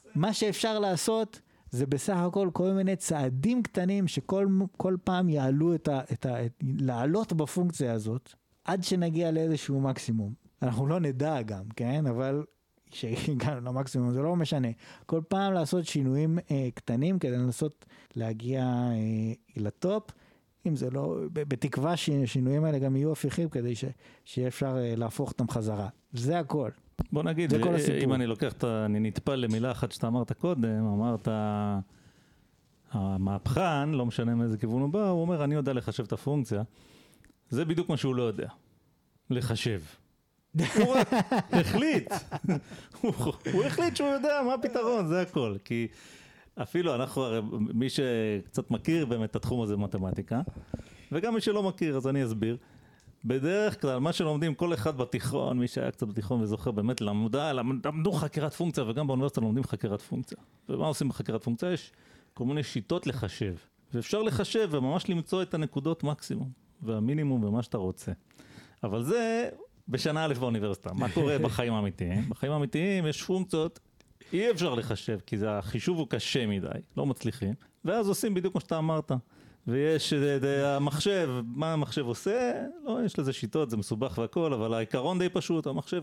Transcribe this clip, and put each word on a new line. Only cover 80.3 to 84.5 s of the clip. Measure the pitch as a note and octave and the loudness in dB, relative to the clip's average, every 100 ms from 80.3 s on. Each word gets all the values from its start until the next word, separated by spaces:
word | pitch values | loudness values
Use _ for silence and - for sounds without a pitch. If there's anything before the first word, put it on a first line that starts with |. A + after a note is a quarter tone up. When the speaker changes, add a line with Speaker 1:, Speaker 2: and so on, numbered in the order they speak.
| C#3 | 2
Speaker 2:
אה, | C#3 C#3 C#3 C#3 | 2 2 2 2
המחשב, | D3 D3+ G3+ G3 D3+ B2 A#2 | 0 0 2 2 2 -2 -4
מה | C3 D#3+ | -2 0
המחשב | D#3 C#3 D3+ A#2+ | 0 0 -2 -2
עושה? | A2 F#3+ A#3+ B3 - C4+ E4+ | -2 0 0 0 -2 -6 -8
לא, | D4 A#3+ | -4 -2
יש | G#3+ - | -2 0
לזה | C3+ | -2
שיטות, | B2 A2 D#3 C3+ | -2 -2 0 0
זה | A2 | -2
מסובך | - A2 C3 - | -2 -2 -2 -2
והכל, | A2+ F3 D#3+ | -2 0 0